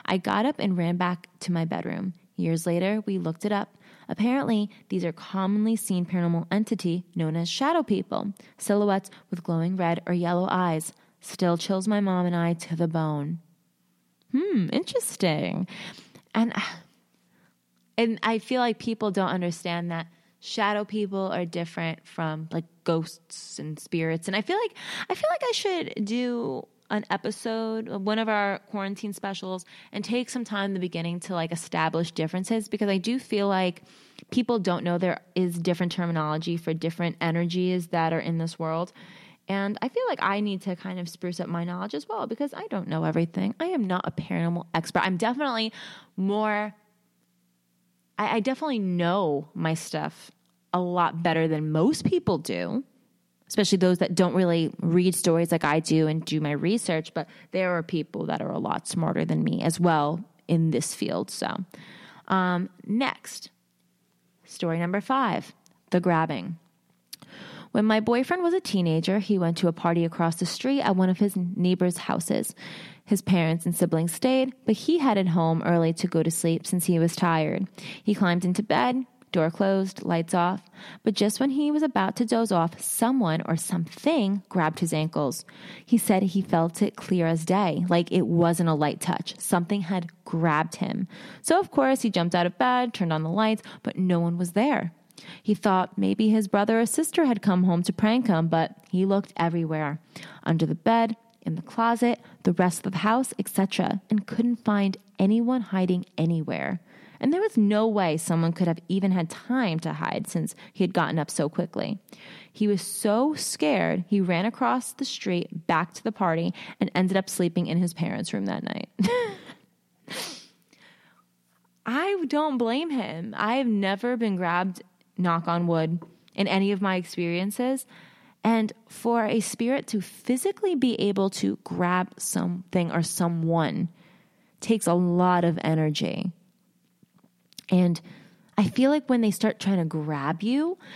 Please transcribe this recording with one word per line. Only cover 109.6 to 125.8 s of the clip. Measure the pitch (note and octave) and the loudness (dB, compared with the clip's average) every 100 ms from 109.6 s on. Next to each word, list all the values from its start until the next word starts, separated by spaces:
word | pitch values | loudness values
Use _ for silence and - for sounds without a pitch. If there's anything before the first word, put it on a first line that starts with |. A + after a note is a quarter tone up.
| G#3+ D#3+ | 0 -2
to | D#3+ | -4
hide | D3+ - - - | -4 -4 -4 -4
since | E3+ D3+ - - | -4 -4 -8 -8
he | - | -2
had | F3+ | 0
gotten | F#3 D3+ D#3 | 2 2 0
up | D3 | -2
so | - D3+ | -2 -2
quickly. | - - - - G3 _ - - - - | -2 -4 -4 -6 -6 _ -20 -20 -20 -12
He | - G#3 | -2 0
was | G3 | 0
so | - - G#3 A3 D4 | -2 -2 0 2 2
scared, | D4 - - D4+ G#3 E3 F3 E3+ | 0 -6 -2 0 2 2 0 0
he | G3+ | 0
ran | F3+ E3+ | 2 0
across | G#3+ - A#3+ B3+ - | 0 0 0 0 -4
the | - | -8
street | C4+ - G3+ F3 - E3 - | -8 -6 -2 -2 -2 -6 0
back | E3 E3+ | 0 0
to | - | -6
the | - | -6
party | - F#3 E3 F3 - - - | -2 0 0 -2 -6 -10 -4
and | G3 | -2
ended | - F#3 F#3+ | 2 2 2
up | F#3+ | 0
sleeping | - F3 F3 - | 0 0 0 0
in | E3+ | 0
his | F3 | 0
parents' | E3 - - - | -2 -4 -4 -4
room | G#3 - | -4 -4
that | - | -4
night. | - - - - | -6 -8 -6 -2
<laughs> | G3 B4 A4 F#4+ - - _ _ _ _ - - - - - _ _ _ - _ _ _ _ _ _ _ _ _ - | 0 0 -2 -6 -16 -20 _ _ _ _ -12 -10 -10 -12 -20 _ _ _ -20 _ _ _ _ _ _ _ _ _ -4
I | C4+ F#4+ G4 C#4+ | -2 0 0 0
don't | D4 D#4 B3+ | 0 0 0
blame | A3+ C4 E4 | 0 0 -2
him. | C4+ - E3 G3+ - | -2 -4 -6 -6 -2
I | G#3+ C4 | 0 2
have | B3 | 2
never | G3+ G3 G3 A#3+ B3 | 2 2 0 -2 0
been | A3+ F#3 | 0 0
grabbed, | F3 F3 F#3 F3+ - _ _ - | 2 2 0 -4 -14 _ _ -2
knock | F3+ E3+ E3 | 2 2 2
on | E3+ E3+ | 0 2
wood, | E3 | 2